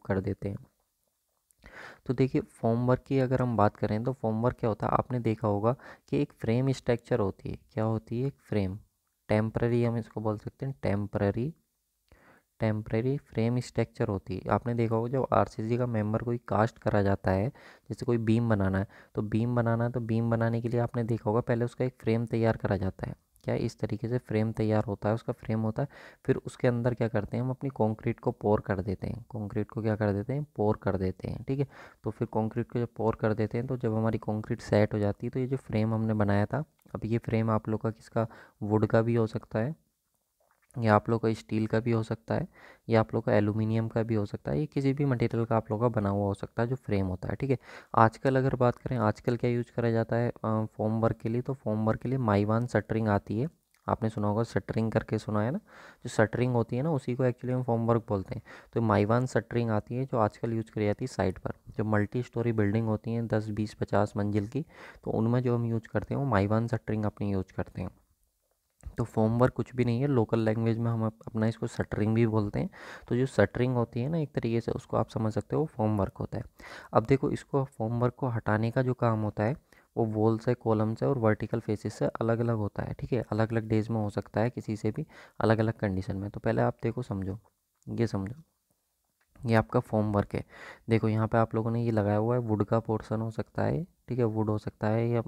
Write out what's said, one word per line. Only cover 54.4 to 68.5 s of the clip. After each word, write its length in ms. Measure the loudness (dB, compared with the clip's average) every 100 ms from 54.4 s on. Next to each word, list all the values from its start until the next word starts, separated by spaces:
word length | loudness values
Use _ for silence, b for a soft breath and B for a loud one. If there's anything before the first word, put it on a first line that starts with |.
शटरिंग 500 | -2 -4 -2 -2 0
करके 260 | -2 -2 -6
सुना 240 | -2 -2
है 80 | 0
ना, 80 | -4 -8 B B B
जो 40 | -6
शटरिंग 440 | 2 2 2 0
होती 240 | 2 0 -2
है 60 |
ना 80 | -2
उसी 240 | -2 -2
को 100 | 0
actually 260 | 0 0 -4
हम 120 | -4
फॉर्म 240 | 0 0 2
वर्क 180 | 2 2
बोलते 260 | -4 -4
हैं। 80 | -10 -12 B B
तो 100 | -2
माइवान 440 | 4 4 4 4 2
शटरिंग 440 | -2 -2 -2 0
आती 240 | -2 -2
है 100 | -6
जो 140 | -2 0
आजकल 340 | 0 0 -4
यूज़ 180 | -4 -4
करी 140 | -2
जाती 200 | 0 -2
है 20 | -4
साइड 320 | 0 0 0
पर, 140 | -8 -12 -14 -6
जो 80 |
मल्टी 380 | 0 2 2 -2
स्टोरी 300 | -6 -4 -2
बिल्डिंग 340 | 2 2 2 0
होती 260 | -2 -2
हैं 140 | -4 0
दस, 220 | -2 -2
बीस, 260 | -4 -4
पचास 380 | -4 0 2 0 0
मंजिल 300 | 0 0 -2
की, 200 | -6 -8 B B B
तो 60 | -4
उनमें 320 | 0 2 2
जो 120 | 2
हम 100 | 0
यूज़ 240 | 0 -4 -2
करते 260 | -6 -4
हैं 60 | -2
वो 60 | 2
माइवान 420 | 2 2 2 0
शटरिंग 360 | -4 -4 -2
अपनी 280 | -2 -2 -2
यूज़ 200 | -2 -4
करते 300 | -6 -8 -6
हैं। 80 | -10 -12 _ _ _ _ _